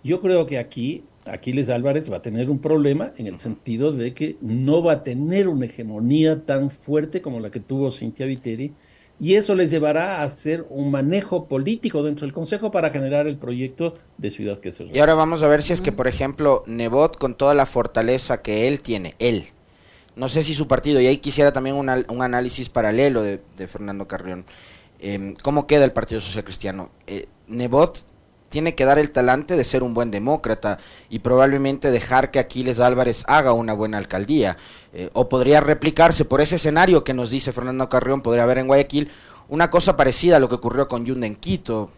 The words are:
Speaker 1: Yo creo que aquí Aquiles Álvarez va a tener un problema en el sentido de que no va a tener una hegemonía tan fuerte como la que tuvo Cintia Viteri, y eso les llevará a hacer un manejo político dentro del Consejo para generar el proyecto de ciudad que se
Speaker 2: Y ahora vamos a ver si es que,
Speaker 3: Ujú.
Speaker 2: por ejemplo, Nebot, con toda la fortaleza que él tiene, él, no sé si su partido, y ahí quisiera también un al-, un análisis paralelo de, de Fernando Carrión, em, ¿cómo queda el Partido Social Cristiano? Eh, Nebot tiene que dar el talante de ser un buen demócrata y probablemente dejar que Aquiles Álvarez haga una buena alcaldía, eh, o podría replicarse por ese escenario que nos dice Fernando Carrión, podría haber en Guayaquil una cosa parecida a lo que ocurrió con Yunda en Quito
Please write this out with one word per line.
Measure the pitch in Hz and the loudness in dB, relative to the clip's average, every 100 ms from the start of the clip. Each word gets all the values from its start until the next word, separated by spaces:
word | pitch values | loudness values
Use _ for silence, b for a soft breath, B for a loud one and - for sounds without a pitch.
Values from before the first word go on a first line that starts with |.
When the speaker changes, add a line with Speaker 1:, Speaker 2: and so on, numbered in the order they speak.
| 135 | -2
Speaker 1:
Yo | 180 | -2
creo | 185 180 147 | 2 2 2
que | 135 | -4
aquí | 117 - 123 165 - _ - | -6 -6 -6 -6 -14 _ -14
Aquiles | - 127 131 127 | -10 -4 -2 0
Álvarez | 120 135 143 151 | 0 0 -2 -4
va | 90 | -8
a | |
tener | 120 110 127 | -6 -4 -2
un | 143 | -2
problema | 151 156 143 147 233 - | 0 2 2 0 -4 -8
en | 107 | -12
el | 87 | -10
sentido | 117 104 - 113 147 | -10 -10 -8 -2 -2
de | 139 120 | -2 -6
que | 123 156 - | -6 -8 -6
no | 110 120 131 160 | -6 -2 2 2
va | 170 | 2
a | 151 | 0
tener | 139 123 151 190 190 | -2 -6 -2 0 0
una | 147 117 | -2 -6
hegemonía | - 110 107 120 151 156 156 156 | -8 -10 -4 0 4 2 0 -2
tan | 139 139 | -2 -2
fuerte | - - 151 151 180 | -6 -4 -2 -2 -8
como | 156 117 | -8 -10
la | 107 | -10
que | 120 | -12
tuvo | - 135 139 | -8 -4 -4
Cintia | - 117 - 135 | -4 -10 -8 -8
Viteri, | 127 120 113 143 b b b b _ | -6 -8 -8 -10 b b b b _
y | 156 202 | 2 2
eso | 208 | 2
les | 190 165 | 2 2
llevará | 160 151 151 185 185 | 2 0 0 -2 -4
a | |
hacer | 147 - 151 165 160 | -6 -6 -6 -6 -6
un | 139 143 | -6 -2
manejo | 139 139 190 196 180 - | 0 0 -2 -2 -6 -4
político | 135 143 226 226 151 | -4 -2 -4 -4 -4
dentro | 151 147 143 | -4 -6 -8
del | |
Consejo | 151 160 208 214 | -8 -8 -6 -4
para | 196 160 | -2 -2
generar | 139 135 147 151 | -2 -2 -2 -2
el | 143 | -6
proyecto | 123 123 131 131 165 165 b - | -8 -6 -8 -6 -8 -8 b -10
de | 104 | -10
ciudad | - 104 101 | -8 -8 -8
que | 90 | -10
se | - 87 | -14 -4
Speaker 2:
Y | 135 | 4
ahora | 151 | 4
vamos | 160 160 165 | 6 2 4
a | 151 | 4
ver | 147 | 4
si | 147 | 2
es | 175 | -2
que, | 143 | -2
Speaker 3:
Ujú. | 104 | -2
Speaker 2:
por | 127 | -2
ejemplo, | - 135 139 147 131 - | -2 -6 0 2 2 0
Nebot, | 113 117 127 160 - | -6 0 2 2 0
con | 135 117 | -6 0
toda | 139 | 2
la | 143 135 | 4 2
fortaleza | 123 113 - 113 131 - 123 | 0 -2 0 0 0 -2 -6
que | - 107 123 | -2 0 0
él | 143 | -2
tiene, | - 107 87 - | -4 -6 -6 -2
él, | 120 107 - _ b b b b b - | 0 0 -6 _ b b b b b -10
no | 127 | -4
sé | 143 | -2
si | 151 147 | -2 -4
su | 151 | 0
partido, | 131 147 143 | 2 4 4
y | 127 | 4
ahí | 143 | 2
quisiera | 151 143 143 | -2 2 2
también | 143 131 139 | 2 -4 -4
un | 135 | -2
al-, | 127 - | -2 -4
un | 120 | -4
análisis | 127 123 123 127 123 | -2 -2 -2 -6 -4
paralelo | 123 107 113 139 120 | -2 0 2 2 2
de, | 104 98 - - | -2 -6 -12 -14
de | 95 | -14
Fernando | - 101 98 95 | -12 -10 -10 -10
Carrión, | 95 90 90 92 B B B B _ | -10 -10 -12 -14 B B B B _
em, | 101 101 98 - | -8 -8 -8 -6
¿cómo | 139 147 143 | -2 -2 4
queda | 147 135 | 6 6
el | |
Partido | - - 110 | 2 -4 -8
Social | 95 107 | -6 -10
Cristiano? | 101 92 101 95 90 _ - | -10 -10 -8 -8 -14 _ -14
Eh, | 98 - _ - | -12 -12 _ -12
Nebot | 120 123 131 175 - - _ _ _ _ | -6 0 4 4 0 -20 _ _ _ _
tiene | 151 165 160 | -4 -4 2
que | |
dar | 135 143 | 4 4
el | 147 | 4
talante | - 123 131 151 175 | 2 2 2 0 -2
de | |
ser | 120 131 | 0 -2
un | 123 | -2
buen | 117 120 | -2 -2
demócrata | 101 120 156 - - 104 98 B B B | -2 -2 -2 -2 -4 -4 -6 B B B
y | 110 | -6
probablemente | 120 127 139 139 139 135 143 | 2 4 6 4 -2 0 0
dejar | 120 - 127 135 | 0 2 2 2
que | 135 | -2
Aquiles | - 123 127 117 | -2 -4 -4 2
Álvarez | 123 123 123 107 - | 2 4 0 -2 2
haga | 151 135 | 4 4
una | 117 113 | 2 0
buena | 107 107 107 | -4 -4 -4
alcaldía, | 95 92 101 151 101 87 B B B | -6 -6 0 2 0 -2 B B B
eh, | 90 90 | -14 -6
o | 113 127 | -2 0
podría | 127 123 147 | 2 6 6
replicarse | 147 151 160 156 170 - 147 | 6 2 0 6 4 6 2
por | 127 | 2
ese | 147 165 | 2 2
escenario | 156 151 185 165 - | 0 4 6 4 2
que | |
nos | 127 120 | -4 -4
dice | 135 131 | -4 -4
Fernando | 120 127 131 131 | -6 -6 -4 0
Carrión, | 127 123 135 | 0 2 -2
podría | 120 120 | 0 2
haber | 120 127 | 2 2
en | 131 | 4
Guayaquil | 139 139 143 143 B B B - | 4 4 -2 -4 B B B -8
una | 147 170 | 0 2
cosa | 170 180 180 | 4 2 2
parecida | 135 - 170 160 | 2 4 6 6
a | |
lo | 123 | 6
que | 120 | 0
ocurrió | 120 120 139 | -2 -2 -2
con | 120 117 | -2 -4
Yunda | 127 113 | -4 -4
en | 104 | -6
Quito | - 190 - 110 101 | -6 -6 -4 -6 -6